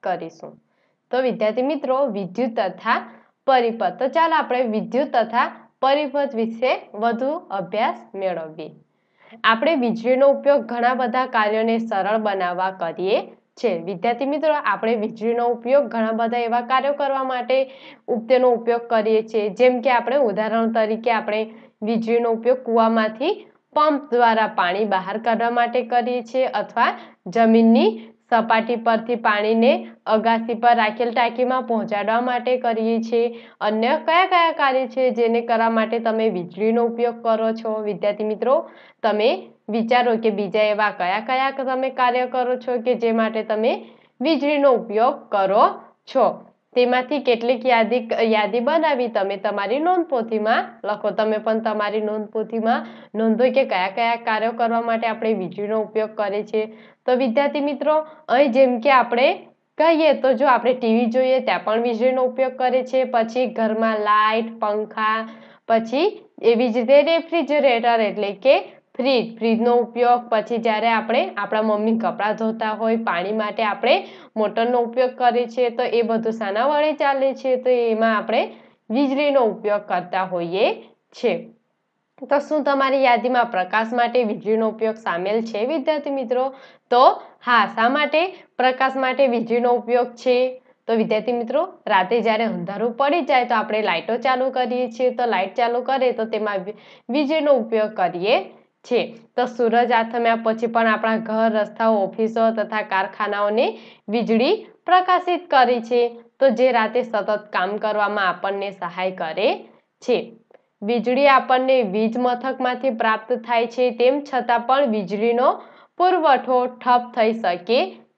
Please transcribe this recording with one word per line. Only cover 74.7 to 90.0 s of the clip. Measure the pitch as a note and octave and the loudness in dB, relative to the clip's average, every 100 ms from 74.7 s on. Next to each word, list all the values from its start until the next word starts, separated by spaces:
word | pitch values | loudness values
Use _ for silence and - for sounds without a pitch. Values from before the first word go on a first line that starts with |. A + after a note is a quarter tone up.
| B3 | 0
ઉપયોગ | A#3 A#3 C4 | 0 0 -2
કરીએ | C4 B3 A#3 A#3+ | 2 2 2 -2
છીએ. | A#3 A#3+ | 0 -2
તો | A#3 | 0
એ | B3 A3+ | -2 0
બધું | A3+ A3+ A3+ | 0 0 -2
શાના | A3 G#3 G3+ C4 | -4 -4 0 2
વડે | D4 D4+ | 2 0
ચાલે | D4+ C#4+ C4+ C4+ | 0 0 2 0
છે? | B3 C4 B3+ | -2 -2 0
તો | B3 | 2
એમાં | B3 A#3 A3 A3+ G#3+ | 2 2 2 2 0
આપણે | G3+ A3+ G4 - - _ _ | 0 -2 -2 -8 -20 _ _
વીજળીનો | A3 C#4+ C4+ D4 C4+ | 0 0 2 2 4
ઉપયોગ | A#3 G3 G#3 G#3 | 2 0 -2 -2
કરતા | G#3 F#3 F3+ F#3+ | -2 -6 -4 -4
હોઈએ | F#3 F3+ E3+ F3+ C4+ A4 - _ _ | -4 -4 -4 0 0 0 -12 _ _
છીએ. | - A#3+ E3+ - _ _ _ _ _ _ _ B3 | -4 -2 -2 -6 _ _ _ _ _ _ _ -2
તો | C#4 | -2
શું | C#4+ D4+ | 0 -2
તમારી | C#4+ C#4 C4+ C4+ | 0 0 2 2
યાદીમાં | C4 A#3+ B3 B3 A3+ | 4 2 2 0 0
પ્રકાશ | F#3 F#3 G#3+ A3+ | -2 -2 -2 -2
માટે | A#3+ A#3+ A#3+ | -2 0 0
વીજળીનો | A3+ G#3 - A3 A3 | -2 -4 -2 0 0
ઉપયોગ | A3 A3 | -2 -4
સામેલ | A3 G3 E3+ F#3 A3 | -4 -6 -4 -2 -2
છે | A3+ G#3 A#3+ | -4 -4 -2
વિદ્યાર્થી | D#4+ C#4+ D4+ D4 | -2 -2 -2 -2
મિત્રો? | C#4 A#3+ B3 C4 C4 - _ _ | -6 -2 -2 -2 -6 -20 _ _
તો | A#3+ C#4+ - - _ | 6 6 4 -8 _
હા, | - A#3+ G3 | 2 2 2
શા | A3 A#3 | 2 2
માટે | C#4 D4 D4 F#4 F#4 - - | 2 2 2 0 -4 -20 0
પ્રકાશ | B3+ B3+ C4+ C4 | 0 2 0 0
માટે | C4 B3+ C#4 | -2 2 2
વીજળીનો | A#3 A3+ A#3 A#3+ | 2 0 0 2
ઉપયોગ | A#3+ A3+ A#3+ | 0 2 0